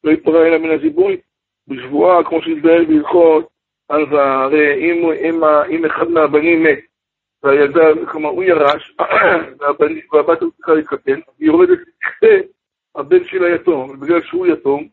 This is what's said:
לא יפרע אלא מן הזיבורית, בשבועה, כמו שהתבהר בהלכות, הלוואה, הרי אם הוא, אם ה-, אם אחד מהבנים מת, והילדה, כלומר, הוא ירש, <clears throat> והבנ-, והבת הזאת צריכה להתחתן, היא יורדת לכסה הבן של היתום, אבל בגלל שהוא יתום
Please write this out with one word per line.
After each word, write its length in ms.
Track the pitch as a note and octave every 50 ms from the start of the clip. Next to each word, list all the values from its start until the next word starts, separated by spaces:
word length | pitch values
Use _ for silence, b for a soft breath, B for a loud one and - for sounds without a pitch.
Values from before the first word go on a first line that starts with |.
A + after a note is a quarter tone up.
| -
לא 80 | D#3
יפרע 360 | D#3 - _ E3+ D#3 E3 D#3+
אלא 100 | E3 E3
מן 120 | D#3+ D#3+ D#3+
הזיבורית, 520 | D#3+ D3 C#3+ D#3+ D3 E3 F#3+ G3+ F#3+ - _ _ _ _ _ _ _ _ _
בשבועה, 560 | - C3+ B2 B2+ B2+ C#3+ C#3+ E3+ F3+ F3+ F3 D#3
כמו 180 | - E3 D#3+
שהתבהר 420 | D#3 D#3+ E3 D3+ D3 E3 E3 E3+ E3+
בהלכות, 600 | D#3 D#3 D3+ D3 - - F3 E3+ E3 D#3 D#3 D#3+ _ _ _ _ _ _ _ _ _
הלוואה, 540 | D3 D3+ D3+ C#3 D3 D3 C#3 C3+ C3+ C3+ C3
הרי 480 | C3+ D3 D3+ D3+ D3 C#3+ - D3+ E3+
אם 120 | F3 E3+ E3+
הוא, 100 | E3 D#3
אם 300 | - - D#3+ E3 E3 D#3+
ה-, 220 | D3+ D3+ D3 D3
אם 200 | - D#3 E3 D#3+
אחד 220 | D3+ - - E3+
מהבנים 560 | E3+ E3+ E3 D#3 C#3+ C#3+ D3+ D3+ E3+ E3+ D#3+ D#3+
מת, 160 | D#3+ C#3+ - _ _ _ _ _ _ _ _ _ _ _ _ -
והילדה, 640 | C#3 C#3 D3 D3 C#3 - E3+ D#3+ D#3+ D#3 D#3+ - -
כלומר, 180 | - D#3 D#3 D3
הוא 140 | C3+ F3 F#3+
ירש, 520 | F#3 E3+ D#3 D3 C#3+ D3+ D#3 - - _ - - - - A3
<clears throat> 360 | G#3 F3+ F#3+ E3 C#3+ C3+ C3 _
והבנ-, 540 | D3 C#3+ C#3+ D3+ D3+ D3+ D#3+ - - _ D#3
והבת 280 | D3+ C#3+ - E3 E3
הזאת 120 | F3 E3 _
צריכה 180 | _ - - D#3+
להתחתן, 460 | D#3 D3+ - C#3+ - _ C3+ C3+ D#3 - _ _ _
היא 80 | D3+
יורדת 320 | D#3 D#3 E3+ F3+ - F4+ -
לכסה 600 | - _ _ _ - - - - - A4+ G#4+ - - - _ _ _ _ _ _ _ _ _
הבן 260 | D3 C#3 C#3+ F3+ F3+ F3
של 200 | - - F#3+ F3+
היתום, 460 | F3 F3 E3 - F3+ E3 C3+ B2+ C#3
אבל 60 | C#3
בגלל 260 | C3+ C#3 D3 E3+ E3+
שהוא 260 | - - - F3 F#3
יתום 400 | F3 D#3 - - C#3 C#3 C#3+ D#3 -